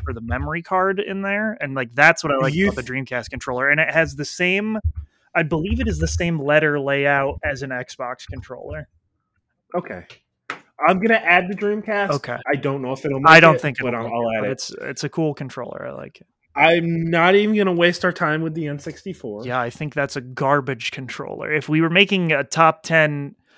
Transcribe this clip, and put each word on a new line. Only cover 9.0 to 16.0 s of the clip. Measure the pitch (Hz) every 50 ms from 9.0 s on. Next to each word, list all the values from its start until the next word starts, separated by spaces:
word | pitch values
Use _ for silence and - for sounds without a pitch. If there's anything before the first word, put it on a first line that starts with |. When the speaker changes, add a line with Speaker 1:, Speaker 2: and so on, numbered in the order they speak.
| _ _ _ _ _ _ _ _ _ _ _ _ _ _ -
Speaker 2:
Okay. | 175 175 - 104 90 82 - - - _ _ _ _ _ - - - _ _ _ - 147
I'm | 165 190 185
gonna | 196 220 226
add | 220 - 165 175 180 180 180
the | 202
Dreamcast. | 180 208 202 208 214 208 220 214 202 202 185
Speaker 1:
Okay. | 147 139 - - 120 - - - 147
Speaker 2:
I |
don't | 139 123 139 139 139 131
know | 123 131
if | 131 -
it'll | 151 139 135 139
Speaker 1:
I | 160 160
Speaker 2:
make | 165 160
Speaker 1:
don't | 165 151
Speaker 2:
it, | 127
Speaker 1:
think | - 147 127 131
it'll | 131 123
Speaker 2:
but | 123
I'll, | 117 113
Speaker 1:
make | 117 117
Speaker 2:
I'll | 117 117 113
Speaker 1:
it, | 113
Speaker 2:
add | 110
Speaker 1:
but | 107 101
Speaker 2:
it. | 135
Speaker 1:
it's, | 131 - - - -
it's | - 135 139 - -
a | 147
cool | - - 160 151 143
controller. | - 139 131 - - 120 - - - - -
I | 135
like | -